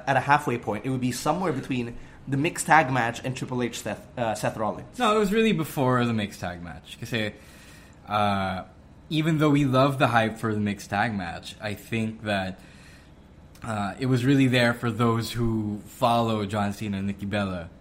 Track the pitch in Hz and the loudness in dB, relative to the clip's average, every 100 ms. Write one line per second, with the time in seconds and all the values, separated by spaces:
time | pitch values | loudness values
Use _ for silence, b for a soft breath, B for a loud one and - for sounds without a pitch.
0 | - 131 131 147 143 120 - 107 131 131 | 0 0 4 4 4 -2 -2 -4 -4 -2
1 | 123 120 151 170 185 135 - 127 117 120 | -2 -2 -2 0 -2 -2 -4 -4 -4 -8
2 | B B - 135 156 - - 156 165 131 | B B -4 -2 -2 -4 6 6 6 2
3 | 117 117 131 131 - 123 120 - 110 101 | 0 -2 -6 -6 -6 -2 -2 -4 -8 -10
4 | - - 113 104 123 - 107 82 - - | -10 -4 -2 -2 -4 -2 -4 -4 -12 -2
5 | 233 214 202 220 220 170 147 - 127 123 | 2 4 4 4 4 2 -2 0 2 4
6 | 120 110 101 - 90 87 87 - - - | 2 0 -4 -6 -10 -8 -12 -14 -16 -14
7 | 117 117 107 - B B B B B B | -6 -4 -4 -6 B B B B B B
8 | - 104 104 98 95 92 - - - - | -4 0 2 0 -2 -4 -8 -18 -20 -20
9 | - 156 156 156 151 143 139 127 139 131 | -4 -2 0 2 4 4 4 4 4 4
10 | 131 117 110 110 113 107 104 101 - 101 | 4 4 2 0 -2 0 -2 -4 -4 -2
11 | 117 104 85 85 - - 107 98 - 113 | 0 -2 -6 -10 -14 -10 -10 -10 -6 -4
12 | 110 110 104 98 92 92 B B B B | -4 -6 -2 -2 -2 -8 B B B B
13 | B - - - - - 117 107 101 - | B -20 -20 -20 -20 -14 -6 -4 -4 -4
14 | 131 131 127 139 131 123 120 120 120 104 | 0 2 4 4 6 6 4 2 -2 2
15 | 120 113 113 117 117 110 107 104 - - | 2 2 -2 -2 0 0 -2 -6 -10 0
16 | 120 117 113 110 98 104 101 98 107 98 | 2 4 2 0 -2 -2 -2 -4 -6 -4
17 | 101 98 101 104 98 90 87 - | -4 -6 -4 -2 -2 -6 -10 -16